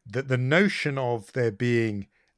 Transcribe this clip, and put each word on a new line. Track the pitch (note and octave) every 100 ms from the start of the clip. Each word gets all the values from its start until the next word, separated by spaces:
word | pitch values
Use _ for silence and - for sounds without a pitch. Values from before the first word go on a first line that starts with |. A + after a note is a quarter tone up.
| -
that | A#2+ C3+
the | B2+
notion | B2+ E3 G3+ - D3 C3+
of | B2 A#2+ G2+
there | C3 A#2
being | G2+ A#2+ A#2 A2+ G2+ F#2+ _ _